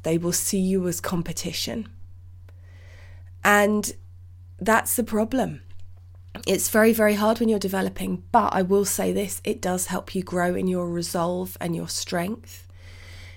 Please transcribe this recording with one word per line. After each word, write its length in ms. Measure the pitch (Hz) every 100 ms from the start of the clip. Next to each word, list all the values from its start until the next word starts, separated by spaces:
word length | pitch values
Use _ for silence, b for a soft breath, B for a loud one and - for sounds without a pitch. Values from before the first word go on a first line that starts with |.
they 140 | 165 165
will 140 | 170
see 280 | 180 - 202
you 280 | 185 190 180
as 140 | 165
competition. 880 | - 175 170 165 170 - - 233 208 - - - - - - b b b b b b b b b
And 500 | 190 208 208 208 202 - - - - - - -
that's 360 | 196 220 - -
the 80 |
problem. 580 | 226 214 220 262 202 147 - - - - - - - - -
It's 240 | 190 -
very, 240 | 220 220
very 220 | 220 214 208
hard 240 | 214 226
when 100 | 226
you're 100 | 214
developing, 640 | 190 196 190 190 190 180 -
but 220 | 233 208
I 80 | -
will 240 | 185 196 202
say 260 | - 185
this, 300 | 185 196 -
it 180 | - 214
does 260 | 185 180 -
help 260 | 180 -
you 100 | 190
grow 300 | 185 180 175
in 140 | 180 185
your 220 | 185 175
resolve 680 | 170 170 180 170 180 185 -
and 160 | 180 170
your 120 | 170
strength. 800 | - - 180 175 226 - - - B B B B B B